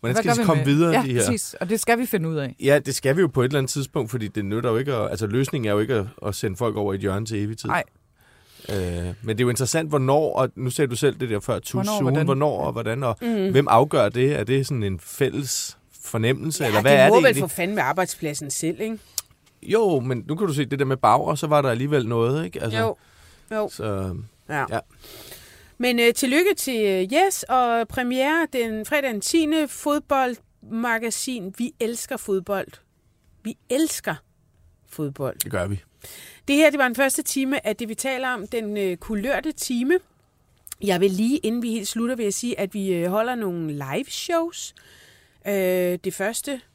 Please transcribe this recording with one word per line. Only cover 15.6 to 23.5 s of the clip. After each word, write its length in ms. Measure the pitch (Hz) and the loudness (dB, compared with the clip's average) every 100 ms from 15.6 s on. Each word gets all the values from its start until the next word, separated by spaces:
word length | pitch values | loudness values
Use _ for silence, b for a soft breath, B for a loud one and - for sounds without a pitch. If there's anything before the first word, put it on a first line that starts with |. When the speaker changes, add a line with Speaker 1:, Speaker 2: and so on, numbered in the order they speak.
| - - _ - | -8 -12 _ -18
Speaker 1:
fornemmelse, 580 | - 117 113 131 143 156 | -8 -2 0 0 -2 -2
Speaker 3:
Ja, 40 | 139 | 0
Speaker 1:
eller 120 | 104 | 2
hvad 120 | 117 | 6
Speaker 3:
det 80 | 143 | 8
Speaker 1:
er 80 | - | 10
Speaker 3:
må 60 | |
Speaker 1:
det 80 | 220 | 10
Speaker 3:
vel 40 | 277 | 8
Speaker 1:
egentlig? 140 | 226 180 | 4 -2
Speaker 3:
for 60 | - | -2
fanden 200 | 180 208 | -2 0
være 80 | |
arbejdspladsen 680 | 131 156 180 - 160 143 147 | 0 0 -2 -2 -6 -6 -8
selv, 300 | - 160 165 | -4 -4 -4
ikke? 180 | 220 220 b b - _ _ _ | -6 -8 b b -12 _ _ _
Speaker 1:
Jo, 380 | - 202 214 151 | -2 2 4 2
men 240 | 123 123 - | 0 -4 -4
nu 60 | |
kan 120 | 156 202 | -2 -2
du 60 | |
se, 120 | 143 | 0
det 140 | 131 139 | -2 0
der 60 | |
med 120 | 135 135 | 0 2
Bauer, 380 | 113 120 151 | 4 4 4
så 120 | 151 160 | -2 2
var 160 | 147 | 2
der 60 | 139 | 4
alligevel 380 | 117 135 147 113 | 0 2 0 2
noget, 360 | 117 117 143 | 2 2 0
ikke? 180 | 175 - | -4 -6
Altså, 160 | 113 110 | -4 -2
Speaker 3:
Jo, 180 | 226 - b b b b b | -2 -4 b b b b b